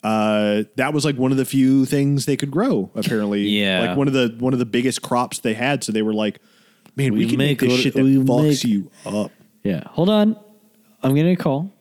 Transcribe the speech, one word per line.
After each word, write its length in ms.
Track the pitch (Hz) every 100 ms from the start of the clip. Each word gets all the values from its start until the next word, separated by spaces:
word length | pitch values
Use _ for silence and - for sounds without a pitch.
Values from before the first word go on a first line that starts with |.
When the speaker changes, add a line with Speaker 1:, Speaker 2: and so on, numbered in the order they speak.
Speaker 1:
uh, 600 | 107 110 107 107 104 104 107 -
that 180 | 131
was, 100 | 151
like, 140 | 151 135
one 140 | 131
of 40 | 135
the 80 |
few 400 | 131 135 131 135
things 400 | 131 143 139 139
they 120 | 131 139
could 140 | 143
grow, 400 | 143 247 151 92
apparently. 520 | - 104 110 104 101 101
Speaker 2:
Yeah. 340 | 104 101 92 92
Speaker 1:
Like, 80 | 90
one 80 | 139
of 60 |
the, 200 | 135 120 113
one 160 | 123
of 40 | 127
the 60 |
biggest 380 | 123 120 127 120
crops 360 | - 123 123 -
they 120 | 120
had. 320 | 110 123 143
So 80 | -
they 100 | 110
were 120 | 107
like, 240 | 107 107 - _ _ _ _ - -
"Man, 160 | 139
we 60 | 110
Speaker 2:
We 80 | 113
Speaker 1:
can 100 | 123
make 120 | 143
Speaker 2:
make 100 | 139
Speaker 1:
this 100 | 131
Speaker 2:
what 80 | 123
Speaker 1:
shit 140 | 131
that 100 | 135
Speaker 2:
we 120 | 135 135
Speaker 1:
fucks 260 | 131 123
Speaker 2:
make. 220 | 151 139
Speaker 1:
you 260 | 123 101 87 _
up." 260 | - 104 101 _ _ _
Speaker 2:
Yeah. 180 | 202 170 -
Hold 180 | - 175
on. 280 | 214 208 220 - - _ _ _ _
I'm 120 | 135 139
getting 160 | 165
a 40 | 180
call. 360 | 170 139 190 _